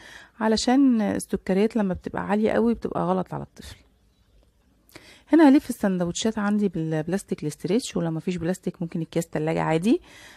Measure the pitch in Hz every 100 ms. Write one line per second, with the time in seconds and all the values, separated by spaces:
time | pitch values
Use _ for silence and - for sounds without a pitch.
0 | - - - - 220 214 - 262 269 226
1 | 202 202 - 196 - 190 226 226 196 175
2 | - - - 208 220 214 233 226 - -
3 | 175 185 175 143 139 - - - _ _
4 | _ _ _ _ _ _ _ _ _ -
5 | - - - 311 294 285 - - 202 185
6 | 175 - 226 214 202 208 202 165 160 156
7 | 160 196 - - 151 - 156 220 - 185
8 | 165 160 185 180 165 185 180 - 170 170
9 | 160 165 165 160 156 165 156 160 202 349
10 | - - -